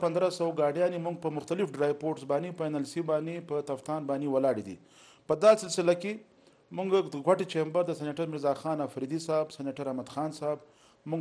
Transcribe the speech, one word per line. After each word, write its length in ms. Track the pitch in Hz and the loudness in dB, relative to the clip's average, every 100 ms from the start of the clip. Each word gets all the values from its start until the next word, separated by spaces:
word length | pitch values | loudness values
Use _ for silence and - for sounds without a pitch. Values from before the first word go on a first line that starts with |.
پندره 300 | 175 165 180 175 | 4 2 0 2
سوه 120 | 170 156 | -2 2
ګاډیانې 380 | 147 147 180 175 170 | 2 2 0 0 -4
موږ 100 | 165 | -4
په 120 | 160 151 | -4 -4
مختلف 340 | 147 175 190 135 | -4 -2 -2 0
ډرای 180 | 147 143 | 0 0
پورټس 220 | 151 151 135 | -2 -4 0
باندې، 260 | 143 175 170 | -2 -2 -4
په 120 | 156 | -4
ان 80 | 151 | -2
ایل 100 | 139 | -4
سی 100 | 170 160 | -4 0
باندې، 340 | 156 160 170 170 | 0 0 -8 -4
په 180 | 147 143 | -4 -2
تفتان 300 | 135 - 156 139 | -6 -4 -6 -2
باندې 160 | 139 143 | -2 2
ولاړې 280 | 135 135 110 95 | 2 4 2 -4
دي. 80 | 87 - - - - - | -12 -16 -20 -20 -20 -2
په 60 | 151 208 | 6 8
دا 100 | 220 | 8
سلسله 300 | 180 165 175 175 | 4 2 4 4
کې 100 | 190 220 - _ - _ _ 170 | 0 -8 -12 _ -20 _ _ -6
موږ 120 | 190 190 165 | 2 2 2
د 20 | 143 139 | 0 2
کوټې 200 | 185 185 | 4 2
چیمبر 280 | 165 156 165 175 | -2 0 0 0
د 120 | 156 | -2
سینیټر 280 | 151 143 165 156 | -4 -4 -4 0
مرزا 160 | 143 135 | 0 0
خان 260 | 160 156 139 | -2 -2 -4
افریدي 280 | - 131 160 165 | -4 -4 -4 0
صاحب، 240 | 156 156 - | 0 0 -4
سینیټر 340 | 139 135 139 | -8 -4 -4
احمد 160 | 127 123 | -4 -6
خان 240 | - 156 147 | -4 -4 -4
صاحب، 320 | 151 147 - _ - _ 156 | -4 -4 -8 _ -20 _ -6
موږ 140 | 160 | 2